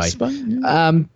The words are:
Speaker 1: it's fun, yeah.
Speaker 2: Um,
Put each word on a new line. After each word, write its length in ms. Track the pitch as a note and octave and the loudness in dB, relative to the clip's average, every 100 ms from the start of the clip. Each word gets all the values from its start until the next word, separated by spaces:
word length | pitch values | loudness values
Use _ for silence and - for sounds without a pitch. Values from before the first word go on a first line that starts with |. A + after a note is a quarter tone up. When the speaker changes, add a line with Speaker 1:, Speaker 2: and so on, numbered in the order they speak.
| E2+ | -2
Speaker 1:
it's 100 | - | -2
fun, 460 | C4+ C#4 B3 B2+ | -4 -4 -4 -2
yeah. 240 | - D#3+ D#3+ | 0 2 4
Speaker 2:
Um, 220 | E3 D#3 | 2 0